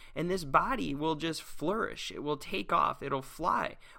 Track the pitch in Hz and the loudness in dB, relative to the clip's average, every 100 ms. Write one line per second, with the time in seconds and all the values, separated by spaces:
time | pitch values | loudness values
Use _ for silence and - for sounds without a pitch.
0 | - - 170 190 147 135 190 254 170 143 | -8 -2 0 0 4 4 4 0 -2 0
1 | 156 156 160 156 - - 147 214 - - | 0 2 0 -2 -6 -2 0 0 -2 -4
2 | - 90 143 151 - 190 - 170 - 139 | -6 -4 -2 -4 -2 -4 2 4 4 2
3 | 135 135 131 - 165 - - - - | -2 -4 -4 -2 2 2 0 -6 -16